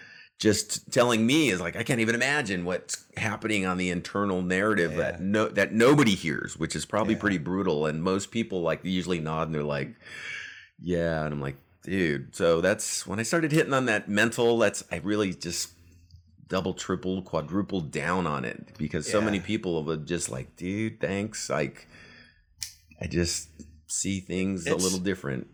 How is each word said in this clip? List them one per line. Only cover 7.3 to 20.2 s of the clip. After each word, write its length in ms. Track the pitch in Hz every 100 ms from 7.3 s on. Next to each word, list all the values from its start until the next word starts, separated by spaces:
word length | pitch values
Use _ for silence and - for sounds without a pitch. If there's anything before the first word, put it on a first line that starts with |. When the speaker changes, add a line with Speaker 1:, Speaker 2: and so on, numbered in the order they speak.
| 92
Speaker 1:
brutal. 460 | 73 95 95 76 78
And 160 | 78
most 300 | 90 95 -
people, 300 | 117 113 95
like, 240 | 82 78 90
usually 340 | 90 82 87
nod 300 | 78 80 80
and 60 | 78
they're 80 |
like, 300 | 73 71 69 - - - - - - - - _
"Yeah." 460 | 85 85 85 80 76
And 80 |
I'm 80 | 73
like, 160 | 69 69 _ _
"Dude." 500 | - 98 85 69 67
So 280 | - 85 82
that's 440 | 90 110 - - -
when 140 | 98
I 40 |
started 280 | 113 170 160
hitting 220 | 156 135
on 140 | 135 123
that 200 | 104 -
mental, 500 | 101 113 113 117 117
that's, 280 | 104 - -
I 80 | 87
really 360 | 98 104 101
just 380 | 82 87 82 - - - - _ - _ _ -
double, 240 | 92 92
triple, 480 | 90 - 92 92 95
quadruple 580 | - 82 73 92 95 95
down 440 | 73 73 73 92 85
on 200 | 71 58
it, 320 | - - -
because 280 | 76 82 76
so 80 | 104
many 180 | 107 101
Speaker 2:
Yeah. 60 |
Speaker 1:
people 400 | 90 107 92 82
would 220 | 76 78 76
just 220 | 85